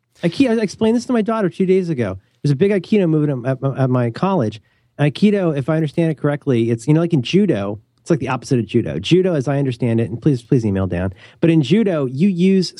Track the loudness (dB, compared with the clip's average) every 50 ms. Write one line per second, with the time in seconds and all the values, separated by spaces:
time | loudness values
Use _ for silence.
0 | _ _ _ -6 -6 -4 0 0 2 2 2 0 -2 -4 -4 -2 0 2 2 0
1 | 0 -2 -2 -2 0 0 -2 -2 -2 -2 -2 -2 0 2 2 0 0 -2 -2 -2
2 | -2 -4 -4 -8 _ _ _ _ -2 -2 0 2 2 2 2 0 0 0 0 2
3 | 2 2 2 0 0 0 -2 -4 -2 -4 -4 -2 -2 -4 -2 0 0 0 2 0
4 | 0 -2 -2 -2 -2 -2 0 0 -2 -2 -4 -8 _ _ _ _ _ _ _ -2
5 | -2 -2 0 2 2 2 2 2 0 0 -2 -2 -2 -2 -2 -2 -2 -2 -2 -2
6 | -2 -2 -2 -2 -2 -2 -2 -2 -2 0 0 0 2 0 -2 -2 0 2 2 2
7 | 2 2 0 0 0 2 2 2 2 2 0 -2 -2 -6 -6 -10 _ _ _ _
8 | -2 -2 -2 -2 -2 -4 -6 -6 -4 -2 -2 -2 -2 0 -2 -2 -2 -2 -6 -6
9 | 0 2 2 2 2 2 0 -2 -2 -2 -2 -2 -2 -2 -4 -4 -2 -2 0 0
10 | -2 -4 -6 -2 -2 0 0 0 0 0 0 2 2 0 0 0 -2 -2 -2 -2
11 | -4 -4 -6 -10 -20 -20 -8 0 2 4 4 4 4 2 2 2 2 0 0 -2
12 | -4 -4 -2 0 0 0 2 2 2 2 4 2 0 -2 -6